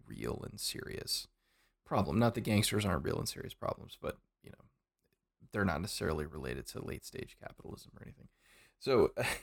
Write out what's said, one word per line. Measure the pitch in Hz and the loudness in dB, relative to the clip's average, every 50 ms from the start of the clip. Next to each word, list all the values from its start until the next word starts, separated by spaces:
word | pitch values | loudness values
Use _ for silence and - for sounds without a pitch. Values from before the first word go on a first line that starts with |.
| - | -10
real | - - - 53 60 - - - - | -14 -10 -6 -4 -4 -4 -4 -6 -10
and | - - | -8 -6
serious | - - - - - - - - - - - - - - _ _ _ _ _ _ _ _ _ _ _ | -6 -4 -4 -4 -8 -8 -8 -8 -4 -4 -4 -4 -4 -8 _ _ _ _ _ _ _ _ _ _ _
problem. | - 160 117 95 71 73 110 | 0 2 2 4 4 4 6
Not | 117 117 - | 6 6 4
that | 117 | 2
gangsters | - - 107 104 104 - 101 107 - | 2 4 6 6 6 6 4 2 2
aren't | 98 87 - - | 2 2 2 0
real | - - | 0 -2
and | - - | 0 -2
serious | - - - - - - | -4 -6 -6 -10 -12 -10
problems, | - - - - - - - - - | -6 -4 -4 -4 -4 -8 -14 -14 -8
but, | - - - - _ _ _ _ - | -8 -8 -8 -8 _ _ _ _ -20
you | - | -20
know, | - - - - _ _ _ _ _ _ _ _ _ _ _ _ _ _ - - | -20 -20 -20 -20 _ _ _ _ _ _ _ _ _ _ _ _ _ _ -18 -4
they're | - 107 98 | 0 2 2
not | 95 80 76 | 2 2 0
necessarily | 90 110 - - 101 95 78 78 76 | -2 -4 -4 -2 0 0 0 0 -2
related | 71 71 76 67 62 62 67 67 | -4 -6 -6 -6 -4 -6 -6 -8
to | - - - - | -10 -10 -8 -8
late | - - - - | -6 -8 -8 -10
stage | - - - - - - _ | -12 -10 -10 -12 -12 -14 _
capitalism | - - - - - - 104 - - - - | -16 -16 -16 -14 -14 -14 -14 -14 -16 -20 -20
or | - - | -18 -18
anything. | - - 139 - - _ _ _ _ - - - _ _ _ | -18 -18 -20 -20 -20 _ _ _ _ -20 -20 -20 _ _ _
So | - 135 131 113 78 - - - 120 - - - | 2 6 8 8 8 6 4 0 0 0 -2 -2